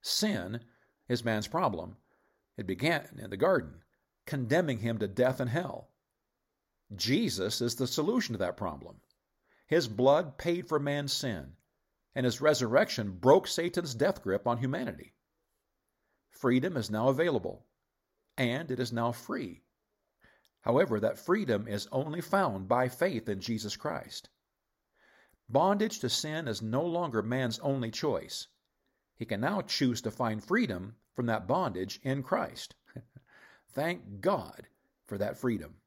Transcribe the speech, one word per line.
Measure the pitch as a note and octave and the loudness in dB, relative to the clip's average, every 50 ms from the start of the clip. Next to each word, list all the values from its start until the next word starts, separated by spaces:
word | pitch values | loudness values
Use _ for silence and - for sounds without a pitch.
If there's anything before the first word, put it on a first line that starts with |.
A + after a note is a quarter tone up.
Sin | _ - - - G#3 G#3+ G3 G#2+ F2 F#2 G#2+ A#2 - _ _ _ _ _ _ _ _ _ | _ -2 -2 0 2 0 0 0 -2 -4 -6 -8 -10 _ _ _ _ _ _ _ _ _
is | B2 B2 A#2+ | -2 0 0
man's | B2 A2 G#2+ G#2 - | 0 0 0 -2 -2
problem. | - D#3+ F#3 C#3 G2 E2 E2+ F#2 F#2+ - _ _ _ _ _ _ _ _ _ _ _ - | -2 0 0 0 0 -2 -8 -10 -12 -16 _ _ _ _ _ _ _ _ _ _ _ -10
It | G#2 | -6
began | F2+ F#2+ F2 C3 D#3 E3+ D3 - - - - | -4 -4 0 2 0 0 0 -2 -8 -14 -14
in | - G2+ | -10 -10
the | G2+ G2 | -2 2
garden, | C3 F3+ F#3+ D3 - D2 B1+ - - _ _ _ _ _ _ _ _ | 4 4 4 2 0 -2 -12 -18 -20 _ _ _ _ _ _ _ _
condemning | - - C#3+ B2+ A2 C#3 E3 F3+ D3+ B2+ G#2+ | -6 -4 -4 0 2 2 2 2 2 0 -2
him | G2+ A#2 A#2 G#2+ | 0 -2 0 0
to | G#2+ G2 | -2 -2
death | G2 A#2+ B2 B2+ B2+ - | 2 2 2 2 4 0
and | C3 A#2+ | -2 0
hell. | A2+ E3 F3 C3+ - - - _ _ _ _ _ _ _ _ _ _ _ _ _ _ _ _ _ _ _ _ _ G#2 | 0 -2 -2 -4 -8 -10 -14 _ _ _ _ _ _ _ _ _ _ _ _ _ _ _ _ _ _ _ _ _ -8
Jesus | F#2+ - A2+ C3 F3 A#3 F3 - G2 F#2 G#2 A2+ - | -6 0 0 2 2 2 0 0 -2 -2 -2 -2 -2
is | B2 A#2+ A2+ | -2 -2 0
the | - C3 B2 | -2 -2 -2
solution | - - D3+ E3+ A#3 B3+ - - A#2+ | 0 0 0 2 2 0 0 -2 -2
to | F#2 | -2
that | F#2 F2 - - | -2 -2 -2 -4
problem. | G#2 F2 D2+ C#2 - - - - _ _ _ _ _ _ _ _ _ _ _ _ _ _ | -6 -6 -6 -8 -14 -18 -18 -20 _ _ _ _ _ _ _ _ _ _ _ _ _ _
His | D3+ E3+ D3+ A#2 | 2 2 2 2
blood | G#2+ G2 B2 C3+ C#3+ D#3 F#3 D3+ C3+ _ | 0 4 6 8 8 8 4 0 -8 _
paid | - E3+ E3+ F3 F3 - | -2 -2 -2 -2 -2 0
for | D#3 D3+ | 0 0
man's | C#3+ C#3+ C#3+ C#3+ C#3+ C#3 - | 0 0 -2 -2 -2 -2 -4
sin, | - - C3 A2 E2 C#2 C2+ - _ _ _ _ _ _ _ _ _ _ _ _ | -2 -2 -2 -4 -4 -8 -12 -18 _ _ _ _ _ _ _ _ _ _ _ _
and | C#3 B2+ | 0 2
his | B2 A2+ - | 2 2 4
resurrection | C#3 D3+ D3+ - B2+ A2 A#2 C#3+ G#3+ - - - A2 G2+ | 4 4 4 4 2 4 4 4 4 4 0 -4 -4 -4
broke | F#2 F2+ F2 B2+ D3 - - - | -6 2 8 10 10 10 8 2
Satan's | - - E3 F3 E3+ F3+ E3+ D3+ B2 | -2 -2 -2 0 -2 -2 -4 -4 -2
death | A2+ C#3+ - - - - | 0 2 2 2 0 0
grip | G2 F#2 G2 - A#2+ | 0 0 0 2 0
on | A#2+ A#2+ | 0 0
humanity. | B2+ C3 C#3 E3+ B3 - D#2+ D2 - - _ _ _ _ _ _ _ _ _ _ _ _ _ _ _ _ _ _ _ _ _ _ _ _ | 0 -2 -2 -2 -4 -6 -6 -10 -14 -20 _ _ _ _ _ _ _ _ _ _ _ _ _ _ _ _ _ _ _ _ _ _ _ _
Freedom | _ - - B2+ B2 B2+ B2+ B2+ E3 | _ 0 2 4 4 4 4 2 -2
is | C3+ A2 - | -2 -2 -2
now | G#2+ G#2+ A2+ C3 | 0 2 4 2
available, | C3+ C3 E3 F3 D3 A2+ E2+ F2+ F#2+ - - _ _ _ _ _ _ _ _ _ _ _ _ _ _ - | 4 4 2 2 2 0 -2 -4 -10 -10 -16 _ _ _ _ _ _ _ _ _ _ _ _ _ _ -2
and | B2+ A#2 A#2+ C#3 E3 - | 0 0 0 -2 -4 -4
it | B2+ A#2+ | -2 -2
is | B2+ A2+ | -2 -2
now | A2+ A#2 A#2 A#2 | 0 0 0 0
free. | A#2+ - - - - B3+ C3 F2+ E2+ - _ _ _ _ _ _ _ _ _ _ _ _ _ - _ _ _ _ _ _ | -2 -4 -8 -8 -6 -6 -6 -8 -10 -16 _ _ _ _ _ _ _ _ _ _ _ _ _ -20 _ _ _ _ _ _
However, | _ A2+ A#2 C#3 F#3+ - A2+ G#2 | _ 2 4 4 4 4 2 2
that | G2 G#2+ - - | 2 0 0 -2
freedom | - - F3+ A3 G3+ C#3 A2+ G2+ G#2+ | 0 0 0 2 2 0 0 0 0
is | A#2 G#2 G2+ - - - | -4 -6 -6 -6 -4 -4
only | C3+ C#3 D#3 D3 F3 | -4 -2 -2 -4 -6
found | D#3+ - - G3 F#3+ D3+ G#2 F#2+ F#2+ F#2+ | -4 0 0 2 2 2 -2 -4 0 2
by | A#2+ B2 B2+ B2+ | 2 2 2 0
faith | - - E3+ F#3+ E3 A2+ - - | 0 0 -2 0 0 -2 -4 -4
in | G2+ G2 | -6 -4
Jesus | F#2 - A#2 G#2+ G#2+ G#2 - - | -2 -4 -4 -4 -4 -6 -8 -6
Christ. | - D#3 D#3+ - - - - - - - _ _ _ _ _ _ _ _ _ _ _ _ _ _ _ _ _ _ _ _ _ _ _ - | -6 -6 -6 -6 -8 -10 -14 -14 -14 -16 _ _ _ _ _ _ _ _ _ _ _ _ _ _ _ _ _ _ _ _ _ _ _ 0
Bondage | A2 C#3 D#3+ F#3+ G3+ G3+ G#3+ A3 G#3 - | 4 4 6 6 4 4 2 -2 -2 -4
to | - D3 | -4 -2
sin | - - - D#3 D#3 D#3+ E3 C3 | -2 -2 -2 -4 -4 -4 -4 -4
is | G#2+ - | -4 -4
no | A2 A2 A2+ C3 D#3+ | -4 -2 0 0 0
longer | F3 E3 E3+ F3 D#3 A#2 A2 G2+ | 0 0 0 -2 0 0 0 0
man's | A2 B2 C3 C3 A#2+ A2+ - | 0 0 0 0 -2 -2 -2
only | - C#3+ C#3 C3+ A#2+ A2+ | -2 -2 0 0 -2 -4
choice. | A2+ - - D3+ A#2+ D#2+ - - - - - - _ _ _ _ _ _ _ _ _ _ _ _ _ | -4 -2 -2 0 0 -2 -4 -6 -12 -12 -12 -14 _ _ _ _ _ _ _ _ _ _ _ _ _
He | _ A#2+ | _ -8
can | - A2 G2+ | -6 -4 -2
now | A2+ D3+ G3+ G3+ | -2 0 -2 -2
choose | D#3 - - - C#3+ B2+ A#2+ A2+ | -4 -4 -2 0 2 2 2 0
to | - A2+ | -4 -6
find | G#2+ - B2 A2+ A2 A2 - | -4 -2 -2 -2 -2 -4 -2
freedom | - F3 A3+ A#3+ D3+ G2+ F2 F#2 G#2 A2+ _ _ _ _ | 0 0 2 2 0 -2 -6 -6 -10 -14 _ _ _ _
from | - B2 A#2 | -4 -2 0
that | A2+ A2 F#2 F2+ | 0 0 0 0
bondage | C3 F3 F#3 C3+ F#2 F2+ F#2+ G2 - - - | 0 0 0 -2 -2 -4 -4 -6 -6 -6 -4
in | C3+ C3 C#3 | -2 -2 -2
Christ. | C3 - F#3+ - - - B2 - - - - _ _ _ - | 0 -2 0 0 0 -4 -8 -12 -14 -16 -16 _ _ _ -16
<laughs> | - - _ _ - _ _ - - - - - _ _ _ | -16 -16 _ _ -20 _ _ -20 -20 -20 -20 -20 _ _ _
Thank | - C3 D3 E3 F3 F3 - G2 G2+ G2 | -6 -4 -2 -2 -2 -4 -8 -14 -14 0
God | G2+ F3 G3+ D#3 - - - - - - _ _ _ _ _ _ _ | 2 2 2 2 -2 -8 -14 -18 -20 -20 _ _ _ _ _ _ _
for | - G#2 G2 | -10 -4 -2
that | G2+ G#2 - - | -2 -2 -4 -2
freedom. | - B2+ A#2 F#2+ D#2+ D2+ - - _ | 0 0 0 0 -4 -10 -16 -20 _